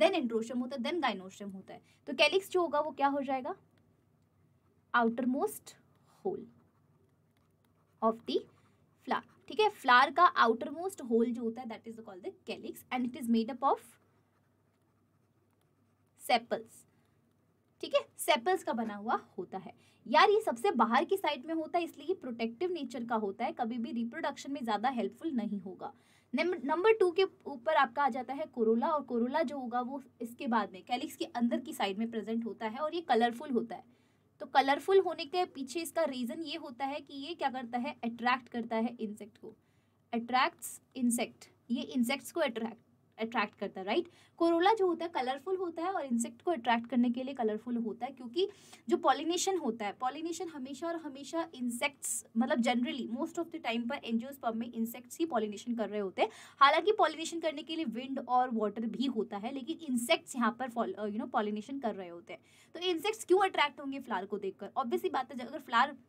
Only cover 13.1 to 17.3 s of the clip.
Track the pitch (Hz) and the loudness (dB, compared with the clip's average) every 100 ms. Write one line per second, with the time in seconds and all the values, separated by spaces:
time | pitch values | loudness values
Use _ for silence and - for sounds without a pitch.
13.1 | 320 233 226 226 262 269 427 - _ _ | -2 2 2 2 0 2 2 -2 _ _
14.1 | _ _ _ _ _ _ _ _ _ _ | _ _ _ _ _ _ _ _ _ _
15.1 | _ _ _ _ _ _ _ _ _ _ | _ _ _ _ _ _ _ _ _ _
16.1 | _ - 240 - 208 - - _ _ _ | _ 0 0 2 -6 -8 -20 _ _ _
17.1 | _ _ | _ _